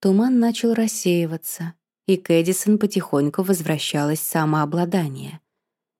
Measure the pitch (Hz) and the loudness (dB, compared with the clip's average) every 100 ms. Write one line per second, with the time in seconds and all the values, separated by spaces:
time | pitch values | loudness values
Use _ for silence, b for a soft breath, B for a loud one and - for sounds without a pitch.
0 | 196 196 247 247 233 220 233 226 220 - | 0 2 4 2 2 0 0 0 -2 -2
1 | 180 175 165 160 - - 170 - _ _ | 0 0 0 -4 -10 -10 -10 -12 _ _
2 | - 185 - 165 170 185 208 208 202 190 | -2 -2 2 2 2 0 2 2 2 0
3 | - 143 147 170 190 180 160 151 - 147 | 0 0 0 0 0 0 0 -2 -2 -2
4 | 147 156 - 165 156 156 147 170 175 190 | 0 -2 -2 0 2 2 0 0 0 0
5 | 151 135 139 156 _ _ _ _ _ _ | -2 -6 -12 -16 _ _ _ _ _ _